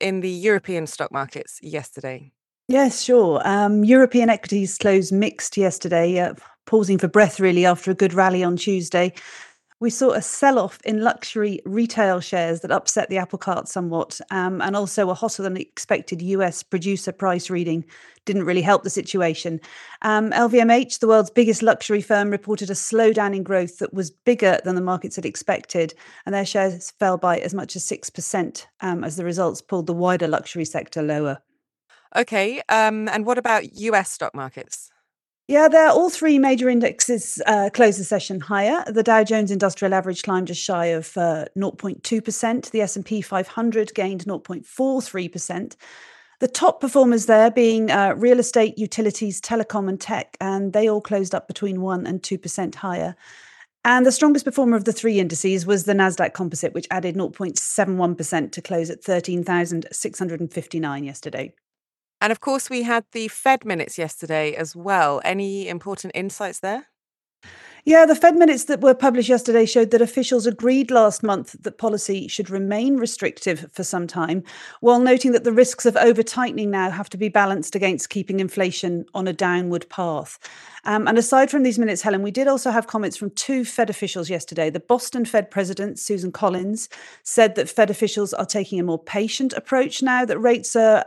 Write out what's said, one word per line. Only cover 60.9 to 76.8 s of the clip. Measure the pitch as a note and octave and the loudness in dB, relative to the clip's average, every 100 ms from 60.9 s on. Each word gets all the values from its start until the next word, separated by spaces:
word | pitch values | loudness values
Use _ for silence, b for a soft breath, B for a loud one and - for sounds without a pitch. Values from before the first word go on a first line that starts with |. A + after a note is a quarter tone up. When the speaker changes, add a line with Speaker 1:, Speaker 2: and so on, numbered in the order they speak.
| C#3 | -6
Speaker 2:
yesterday. | C#3 C#3 D3+ C3 D3+ _ _ _ _ _ _ _ | -10 -12 -12 -10 -12 _ _ _ _ _ _ _
Speaker 1:
And | G#3 | -2
of | A3+ | -2
course, | C#4+ C4+ - | -2 -4 -4
we | B3+ | -6
had | A#3+ A#3 - | -2 -2 -4
the | A3+ A3 | -8 -8
Fed | - C4+ C4 G#3+ | -2 0 0 0
minutes | E3+ - - | -6 -6 -8
yesterday | D#3+ - D#3+ D#3 D3+ D3 | -8 -8 -4 -2 -2 -4
as | D#3+ E3+ | -8 -8
well. | F#3+ F#3+ D3 C#3 - | -2 2 2 0 -2
Any | G3 G3 G3 F3+ | -4 -4 -6 -8
important | F3 G3 F#3+ F#3 - | -10 -10 -12 -10 -8
insights | F#3+ - G3 - | -8 -8 -10 -8
there? | F#3+ A#3+ - _ _ _ _ _ B B B B D4 | -6 -8 -10 _ _ _ _ _ B B B B 6
Speaker 2:
Yeah, | D#4+ D#4+ | 8 8
the | D#4+ | 8
Fed | E4+ E4+ | 6 8
minutes | D#4+ C4 - | 6 4 0
that | C4 | 4
were | C4 | 4
published | B3+ C4+ B3 A3+ | 6 4 2 2
yesterday | A#3+ A#3+ A3+ A3+ | 2 4 4 4
showed | A#3+ A3 | 4 4
that | A#3 | 4
officials | A#3 C4+ A#3 B3 A3+ | 2 0 0 0 0
agreed | F#3+ A#3+ C4+ B3 | 0 2 2 4
last | B3 G#3+ - | 4 4 2
month | G#3+ G3 - - | -2 -2 -6 -12
that | G#3 - | -12 -4
policy | A3+ G#3 - G3 - | -4 -2 -4 -6 -6
should | - F#3 | -8 -6
remain | G3 G3 G#3 C4 C4+ | -4 -2 0 0 0
restrictive | A#3 - F3+ - F#3+ D3+ D#3+ | -2 -4 -6 -4 -4 -4 -8
for | - | -10
some | F3 F#3 E3+ | -6 -6 -6
time, | F3 D#3+ F3+ B B B B | -4 -4 -4 B B B B
while | A#3 A#3+ | 4 6
noting | B3+ B3+ C4 | 6 4 4
that | A#3 | 2
the | A#3 | 4
risks | A3+ B3 - A#3+ | 4 4 4 2
of | - | 4
over-tightening | A#3+ A3 A3+ B3+ B3 A3 G#3 | 4 4 0 -4 -4 -2 -2
now | G3 | -2